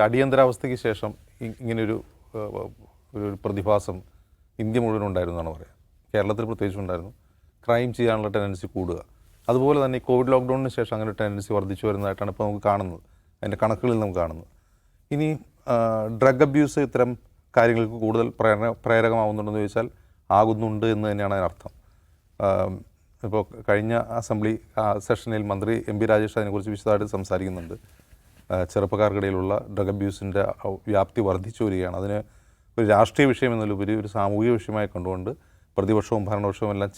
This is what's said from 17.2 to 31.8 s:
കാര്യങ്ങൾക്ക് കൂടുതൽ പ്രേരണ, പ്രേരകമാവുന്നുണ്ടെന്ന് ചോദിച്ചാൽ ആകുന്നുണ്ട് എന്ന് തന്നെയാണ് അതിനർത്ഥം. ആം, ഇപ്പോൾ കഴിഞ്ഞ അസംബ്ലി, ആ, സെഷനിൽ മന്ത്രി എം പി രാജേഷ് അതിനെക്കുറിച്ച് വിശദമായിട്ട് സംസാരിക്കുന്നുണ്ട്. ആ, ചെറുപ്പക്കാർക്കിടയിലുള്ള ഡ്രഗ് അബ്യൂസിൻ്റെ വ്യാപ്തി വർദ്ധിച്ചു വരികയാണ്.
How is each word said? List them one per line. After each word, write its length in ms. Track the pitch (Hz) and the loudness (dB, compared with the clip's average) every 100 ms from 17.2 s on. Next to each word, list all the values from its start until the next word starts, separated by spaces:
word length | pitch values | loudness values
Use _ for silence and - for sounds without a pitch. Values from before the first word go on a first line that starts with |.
| _ _ _ 123 | _ _ _ 4
കാര്യങ്ങൾക്ക് 400 | 117 113 110 117 110 | 4 4 0 -2 0
കൂടുതൽ 220 | 117 117 - | 2 0 2
പ്രേരണ, 280 | 110 104 113 117 113 | 2 2 0 -2 2
പ്രേരകമാവുന്നുണ്ടെന്ന് 760 | 113 113 113 107 107 104 107 | 4 4 2 0 -2 -4 -4
ചോദിച്ചാൽ 260 | 104 113 117 - _ _ - 98 | -2 -2 -4 -8 _ _ 2 4
ആകുന്നുണ്ട് 480 | 110 107 113 107 113 | 6 2 -2 0 0
എന്ന് 120 | 107 107 | 2 0
തന്നെയാണ് 220 | 101 98 98 | -2 -2 0
അതിനർത്ഥം. 340 | 87 - - - _ _ _ _ _ - 101 | -2 -4 -16 -20 _ _ _ _ _ -2 0
ആം, 260 | 95 95 92 - _ _ _ | 2 0 -6 -14 _ _ _
ഇപ്പോൾ 200 | 107 107 120 117 110 | -4 -2 -4 -6 0
കഴിഞ്ഞ 260 | 104 110 117 110 117 | 2 2 -2 -2 -6
അസംബ്ലി, 320 | 107 107 107 110 - - | -4 -2 0 -2 -4 -2
ആ, 40 | 107 104 - | 0 -2 -2
സെഷനിൽ 380 | 110 113 110 104 | -2 -2 -4 -2
മന്ത്രി 240 | 98 104 113 - | -2 0 -2 -2
എം 60 | 104 | 0
പി 60 | 110 | 4
രാജേഷ് 240 | 107 107 113 | 4 4 -2
അതിനെക്കുറിച്ച് 320 | 104 101 107 | -2 -4 -4
വിശദമായിട്ട് 320 | 104 110 104 104 | -4 0 0 0
സംസാരിക്കുന്നുണ്ട്. 640 | 98 92 92 95 92 82 90 - - _ - _ - - | -4 -2 -2 -2 -8 -10 -14 -16 -20 _ -20 _ -20 -4
ആ, 100 | 92 90 | -4 -2
ചെറുപ്പക്കാർക്കിടയിലുള്ള 800 | 104 98 104 104 101 98 92 95 104 113 101 | 0 0 2 2 2 0 0 -2 -2 -4 -4
ഡ്രഗ് 180 | 98 | -2
അബ്യൂസിൻ്റെ 480 | 101 98 95 98 98 95 - 104 95 - | -2 -4 -4 -4 -2 -2 -4 -8 -8 0
വ്യാപ്തി 340 | 98 98 - 101 | 0 2 0 0
വർദ്ധിച്ചു 340 | 92 98 - 110 | -2 -4 -4 -2
വരികയാണ്. 300 | 92 | -2